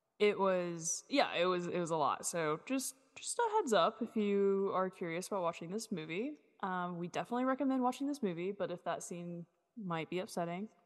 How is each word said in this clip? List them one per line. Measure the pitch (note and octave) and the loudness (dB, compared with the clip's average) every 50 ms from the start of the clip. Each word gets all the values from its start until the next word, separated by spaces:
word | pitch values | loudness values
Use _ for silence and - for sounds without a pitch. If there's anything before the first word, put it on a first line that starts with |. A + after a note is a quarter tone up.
| _ _ _ - | _ _ _ 4
It | G#3 G#3 G3 - | 4 6 6 6
was, | G3 F#3+ F#3 F3+ F3 F3 E3+ E3 D#3+ E3+ - - - - | 4 4 4 2 0 -2 -4 -4 -4 -4 -4 -4 -4 0
yeah, | - - - - - | 2 4 4 4 4
it | D#3+ F3 | 2 4
was, | F#3 F3+ F3 F3 F3 | 4 2 2 0 0
it | - F3+ | 0 0
was | F3 D#3 | 0 0
a | E3 | 0
lot. | D#3+ C#3+ B2 G2+ - - | 2 2 2 0 0 -2
So | - - E3+ E3 D3+ D3+ E3 - | -4 -2 0 0 0 0 -2 -2
just, | - B3+ C4+ C4 - - _ _ _ - | -2 -2 -2 -2 -4 -8 _ _ _ -18
just | - - - - - | -12 -8 -4 0 0
a | A#4+ A4 G#4 | 2 2 2
heads | A4 F#4+ C4+ | 2 2 4
up | G#3+ F3+ E3 G3+ - - | 4 6 6 4 2 0
if | A#3+ - - | -4 -2 0
you | A3 G#3 G3+ G3+ G3+ G3+ G3 G3 G3 G3 F#3+ - | 2 2 4 4 4 4 4 4 2 2 2 2
are | F3+ F#3+ F#3 | 0 0 0
curious | - - F#3+ E3 D#3+ F3 F#3+ - | -2 -6 -6 -4 -4 -4 -4 -4
about | A3 G3 | -4 -2
watching | F3 E3 E3+ - F3 E3 | -2 -2 -4 -4 -6 -6
this | F#3 A3 A3+ - | -6 -6 -6 -4
movie. | G3+ E3 D#3 D#3 D#3+ F#3 A#3 D4 D4+ - _ _ _ - | -6 -6 -4 -4 -4 -4 -4 -4 -6 -10 _ _ _ -8
Um, | - F#3+ F#3 F3+ F3+ F3+ F3 E3+ | -4 -4 -2 -2 -2 -2 -4 -4
we | F3 F3 | -6 -4
definitely | - - F3 - A#3 B3 B3+ | -2 -4 -2 -2 0 0 2
recommend | C4 C4 C4 C#4+ C4 C4+ C4 | 2 0 2 2 0 2 2
watching | B3 B3 B3+ - C#4 | 2 0 0 0 -2
this | C#4 D4 - | -4 -2 -2
movie, | - F#3+ E3+ E3 F3 F#3+ | -2 -2 -2 -2 -4 -4
but | G3+ - F#3 F3 | -4 -4 -4 -4
if | F3 F3 - | -4 -4 -4
that | F3 D#3+ - | -4 -4 -4
scene | - - F#3 F3 F3 F3 F3 E3+ E3+ - _ _ _ _ - A#3+ | -4 -8 -8 -8 -8 -8 -8 -10 -10 -14 _ _ _ _ -12 -8
might | G3+ F3+ E3 D#3+ D#3 - | -4 -2 -2 -2 -2 -2
be | E3+ F3+ | -2 -2
upsetting, | F3+ - - F#3 E3+ E3+ F3 F3+ G#3 A3 _ _ _ | -2 -2 -2 -2 -2 -2 -2 -4 -6 -8 _ _ _